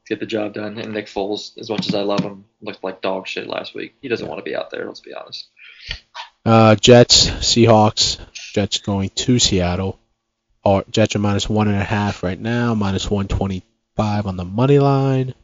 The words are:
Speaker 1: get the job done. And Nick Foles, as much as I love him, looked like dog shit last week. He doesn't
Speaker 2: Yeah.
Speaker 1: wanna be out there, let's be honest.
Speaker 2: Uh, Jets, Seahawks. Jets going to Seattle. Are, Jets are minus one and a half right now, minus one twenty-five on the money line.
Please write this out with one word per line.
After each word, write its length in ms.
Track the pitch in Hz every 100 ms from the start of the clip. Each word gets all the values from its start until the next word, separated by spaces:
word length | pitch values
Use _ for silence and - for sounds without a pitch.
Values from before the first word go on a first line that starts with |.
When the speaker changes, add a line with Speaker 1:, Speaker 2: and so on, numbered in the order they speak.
| -
Speaker 1:
get 120 | 104
the 80 | 104
job 260 | 107 104
done. 240 | 104 104 107
And 160 | 110
Nick 140 | 107 104
Foles, 500 | 104 98 104 - -
as 100 | 113
much 180 | 104 -
as 80 | 104
I 60 |
love 180 | 101 101
him, 260 | 101 98 _ _
looked 220 | 107 95
like 180 | 95 -
dog 260 | 98 95 92
shit 200 | - -
last 260 | - -
week. 220 | - - _
He 40 | 127
doesn't 140 | 113
Speaker 2:
Yeah. 60 | 90
Speaker 1:
wanna 140 | 73
be 120 | - -
out 140 | -
there, 160 | - -
let's 140 | -
be 160 | - -
honest. 320 | - - - _ - - - - _ - - _ 113
Speaker 2:
Uh, 300 | 113 110 107
Jets, 500 | - 120 120 - -
Seahawks. 920 | - - 117 113 110 107 - - - -
Jets 440 | - - - 98 -
going 320 | - 101 98
to 300 | - - 123
Seattle. 600 | - 95 87 90 95 - _ _ _ _ _ _
Are, 200 | 104 98 -
Jets 240 | - 107 104
are 40 |
minus 300 | 104 101 -
one 180 | 107 104
and 100 | 101
a 20 |
half 380 | 98 107 104 -
right 180 | 90 92
now, 360 | 110 120 120 110
minus 340 | 98 95 -
one 180 | 101 101
twenty-five 1000 | - 98 92 _ _ _ - 107 104 104
on 100 | 90
the 80 | 90
money 320 | 101 131 143
line. 560 | 139 139 135 131 131 -